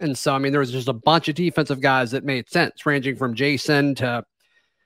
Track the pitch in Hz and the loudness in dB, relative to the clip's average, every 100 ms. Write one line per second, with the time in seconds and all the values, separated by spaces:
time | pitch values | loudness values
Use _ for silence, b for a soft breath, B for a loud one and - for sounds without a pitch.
0 | 165 127 147 135 139 143 131 131 123 117 | -6 -4 -2 0 0 0 0 -2 -4 -2
1 | 151 165 160 147 175 160 147 135 139 131 | 4 4 2 -2 0 0 0 0 2 2
2 | 120 127 139 131 - 170 151 - 156 143 | 0 -2 -4 -4 -2 0 0 -2 -2 0
3 | 131 117 127 113 143 135 - 147 143 135 | 0 -2 -4 0 0 0 2 2 2 0
4 | 127 120 - _ _ _ _ _ | -2 -4 -8 _ _ _ _ _